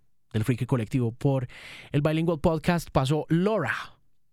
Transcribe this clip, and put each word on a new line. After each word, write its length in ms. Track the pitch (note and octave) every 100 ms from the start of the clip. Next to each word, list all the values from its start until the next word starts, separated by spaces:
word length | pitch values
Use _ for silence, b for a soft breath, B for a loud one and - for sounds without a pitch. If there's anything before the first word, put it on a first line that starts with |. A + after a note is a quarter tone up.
| _ _ _
del 140 | A2 G#2+
Friki 200 | A#2+ B2
Colectivo. 460 | B2+ G#2+ C3+ A#2
Por 360 | A2+ C#3 C3+ B2 B B B B
el 100 | D3
Bilingual 380 | D#3 D#3+ E3 D#3
Podcast 500 | F3 D#3+ - F3 -
pasó 360 | D3+ C3 D3+ -
Laura. 480 | E3 G3 G#3+ B2 - - - _ _ _